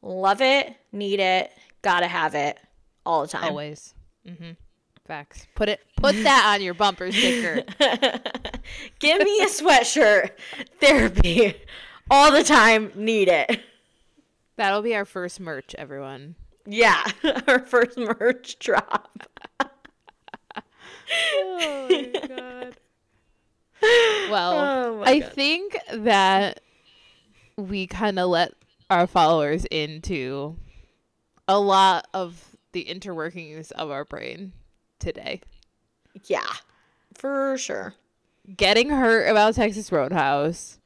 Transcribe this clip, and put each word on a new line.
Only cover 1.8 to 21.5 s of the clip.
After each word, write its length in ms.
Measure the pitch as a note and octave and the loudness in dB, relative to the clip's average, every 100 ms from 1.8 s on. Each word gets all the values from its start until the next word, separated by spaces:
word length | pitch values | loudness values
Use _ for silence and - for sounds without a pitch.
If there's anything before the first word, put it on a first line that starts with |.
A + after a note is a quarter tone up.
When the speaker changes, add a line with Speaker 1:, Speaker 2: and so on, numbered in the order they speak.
Speaker 1:
gotta 240 | G#3 F3 F3 | -2 0 0
have 260 | F3 D#3+ | -2 -4
it, 240 | D3+ C#3+ - _ _ _ _ | -2 -4 -6 _ _ _ _
all 180 | - E3 | -4 -2
the 60 | D3 | -2
time. 220 | - E3 | -6 -6
Speaker 2:
Always. 440 | D3 D3+ D3 - - - _ - | -8 -12 -16 -20 -20 -20 _ -20
Mm-hmm. 260 | E3+ E3+ E3 - _ _ _ _ | -20 -20 -20 -20 _ _ _ _
Facts. 400 | D#3 D3 - - | -16 -16 -20 -18
Put 140 | - G#3+ | -6 -4
it, 120 | - _ - | -4 _ -2
put 180 | C#4 G#3 | 0 2
that 280 | A3+ C4+ G#3 | 4 4 4
on 80 | G3+ | 2
your 120 | F#3+ | -2
bumper 380 | F3 G#3 F#3 F3+ | -2 -2 -2 -4
sticker. 500 | G3+ B3 B3 G3 D#3 - F#3+ | -2 0 0 -2 -4 -8 0
Speaker 1:
<laughs> 1200 | B3 A#3+ C4 A#3+ - - - - - - C4+ - | 0 2 -2 -4 -10 -12 -12 -14 -14 -16 -16 -4
Give 240 | D4 E4+ | 0 2
me 180 | G4+ G#4 | 2 2
a 40 | G4 | 0
sweatshirt. 840 | - D#4+ C4+ A#3+ - C4 G#3 G3 - - - C4 _ | 0 4 4 4 2 4 4 2 -8 -18 -16 -18 _
Therapy. 760 | C#4+ B3+ A3+ - F3 E3+ G#3+ - - - - - - | 4 4 2 4 4 6 4 2 -16 -20 -20 -20 4
All 220 | C#4 D4 | 8 8
the 100 | C#4+ | 6
time. 460 | - D4 A3 A3 G#3+ | 6 6 6 4 0
Need 340 | F#3+ G#3+ A3+ F#3 | -6 -2 2 4
it. 320 | E3 C3+ A3 - _ _ _ _ _ _ _ _ - | 4 2 -4 -6 _ _ _ _ _ _ _ _ -4
Speaker 2:
That'll 260 | G3+ G3+ | -2 0
be 120 | A3 A3 | -2 -4
our 80 | |
first 340 | G3+ - F3+ - | -4 -10 -12 -12
merch, 360 | F3+ C#3+ - - | -12 -12 -14 -18
everyone. 560 | C#3 C#3 C3+ C3+ C#3+ E3+ - _ - | -14 -14 -14 -16 -18 -20 -20 _ -12
Speaker 1:
Yeah. 380 | G#3 A3+ E3 - - | 0 2 2 -2 -6
<laughs> 240 | D#4 B3+ B3+ | -4 -4 0
Our 140 | C4 | 0
first 360 | C4 B3 A#3+ B3 | 2 0 0 -4
merch 600 | A3+ A#3 A3+ B3 - - | -6 -2 -2 -2 -8 -12
drop. 680 | - G#3 - - - - - - - _ | -4 -2 -2 -8 -8 -20 -20 -20 -20 _
<laughs> 100 | C#4 C4+ - _ _ _ - - _ - - _ - - - E5+ E5 | -10 _ -20 _ _ _ -20 -20 _ -20 -20 _ -20 -20 -8 -4 -2
Speaker 2:
Oh 520 | C#5+ F#4+ | -2 -4